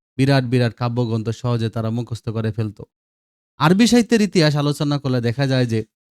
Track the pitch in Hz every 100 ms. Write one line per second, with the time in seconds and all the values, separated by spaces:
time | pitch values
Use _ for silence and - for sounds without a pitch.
0 | _ - 131 139 123 123 120 - 120 120
1 | 120 113 107 113 123 120 113 117 110 117
2 | 117 113 - 110 110 107 110 - - _
3 | _ _ _ _ _ - 151 190 226 240
4 | - 233 208 190 151 147 143 143 147 143
5 | 135 127 117 113 139 131 123 113 107 _
6 | _